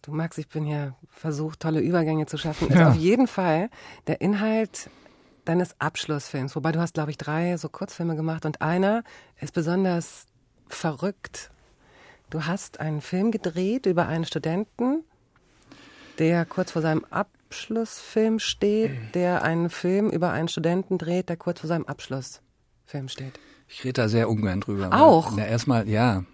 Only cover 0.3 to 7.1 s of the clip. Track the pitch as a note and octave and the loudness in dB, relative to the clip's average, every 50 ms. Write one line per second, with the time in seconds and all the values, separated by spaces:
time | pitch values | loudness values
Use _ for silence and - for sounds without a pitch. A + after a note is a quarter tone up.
0.3 | - - D#3 _ - D#3 D3+ D3+ D3+ D3 C#3+ C#3 C3 _ - _ _ - - D#3+ | -6 -10 -12 _ -6 -6 -4 -2 -2 -4 -4 -6 -8 _ -20 _ _ -8 -6 -6
1.3 | D3+ C#3+ D#3 D#3 D#3 _ - D#3+ D#3 D#3 G#2+ D#3 F3 F3 D#3+ D#3+ D#3 D#3 D#3 - | -4 -4 -4 -6 -8 _ -2 0 0 0 0 2 2 2 2 2 0 0 -2 -2
2.3 | - D3 - D#3+ D#3 - E3 C3 C3 F3+ E3 D3+ B2 - D#3 F3+ G#3+ B3 C4 A3+ | -4 -6 -4 -4 -2 -2 2 4 6 8 8 8 8 6 6 4 6 6 4 2
3.3 | - - F#3 E3+ D#3 D#3+ F#3+ A#3+ - - - - - - _ - D#3 - - F#3 | 2 0 2 2 2 2 0 -2 -6 -14 -20 -20 -20 -10 _ -4 -2 0 0 0
4.3 | G#3 G3 G#3 A3 A3 A3 A3 G#3 - - - - - - - - _ _ _ _ | 0 2 0 0 0 0 0 -2 -4 -14 -14 -14 -20 -20 -20 -20 _ _ _ _
5.3 | _ _ _ - D#3+ F3 F3+ E3+ - _ C3+ D#3 - - - - D3+ C#3+ - - | _ _ _ 0 2 2 0 0 -4 _ -6 -4 -4 -4 -4 -4 -4 -4 -4 -6
6.3 | - C#3 C3 C3 - D#3+ C3 E3 D#3 E3 E3+ E3 - E3 D3+ D3 | -4 -4 -4 -4 -4 -2 0 0 2 2 0 0 -2 -4 -4 -4